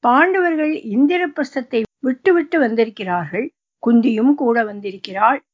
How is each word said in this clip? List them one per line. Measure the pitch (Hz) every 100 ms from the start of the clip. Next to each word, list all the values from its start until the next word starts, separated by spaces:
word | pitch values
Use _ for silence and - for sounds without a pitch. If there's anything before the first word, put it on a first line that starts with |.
பாண்டவர்கள் | 240 254 339 381 349 320 302 311
இந்திரபிரஸ்தத்தை | - 208 285 349 349 294 277 - 247 240 220 _
விட்டுவிட்டு | 269 254 403 349 311 339
வந்திருக்கிறார்கள். | 254 226 226 208 196 175 156 175 277 _ _ _
குந்தியும் | - 233 226 214 247
கூட | 294 254 233
வந்திருக்கிறாள். | 214 208 202 196 196 190 214 277 _